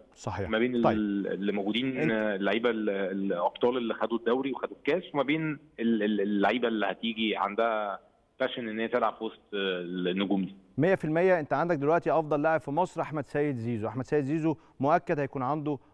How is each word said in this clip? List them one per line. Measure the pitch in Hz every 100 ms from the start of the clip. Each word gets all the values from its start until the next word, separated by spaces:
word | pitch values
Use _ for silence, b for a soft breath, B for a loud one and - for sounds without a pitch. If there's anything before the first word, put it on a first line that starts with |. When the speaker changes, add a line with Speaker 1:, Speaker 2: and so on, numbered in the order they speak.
| -
Speaker 1:
صحيح. | - - 107 98
Speaker 2:
ما | 110
بين | 123 120
Speaker 1:
طيب. | 117 110
Speaker 2:
ال-، | 104 101 92
اللي | 90 101
موجودين، | 101 101 107 131 131
Speaker 1:
أنت | 117
Speaker 2:
آه، | 110 107 98
اللعيبة | 98 110 120
ال-، | 113 107
الأبطال | 98 95 98 98 87 92 - 123 127
اللي | 113
خدوا | - 113 113
الدوري | - 127 135
وخدوا | 123 - -
الكاس، | - 170 -
وما | 143
بين | 127 156 156 143 - -
ال-، | 117 113
ال-، | 104 104
اللعيبة | 98 101 98 120 120
اللي | 110 98
هتيجي | 92 113 110 110 90
عندها | 98 101 117 110 104 95 - _ _ -
باشن | 131 - 113
إن | 110
هي | 113
تلعب | 120 110
في | -
وسط، | 110 - _
آه، | 101 98 90
النجوم | 87 90 90 92 98 98
دي. | 92 - - -
Speaker 1:
مية | 165
في | 185
المية. | 156 160 185 180
أنت | 143
عندك | 143 170 160
دلوقتي | 143 170 165
أفضل | 151 151 147
لاعب | 156 160
في | -
مصر | 196 214 170
أحمد | 131 151 135
سيد | 147 147 127
زيزو. | 113 117 107
أحمد | 120
سيد | 127 151
زيزو | 135 160 160 - b -
مؤكد | 135 175 - 151
هيكون | 139 135
عنده | 131 156 147 139 b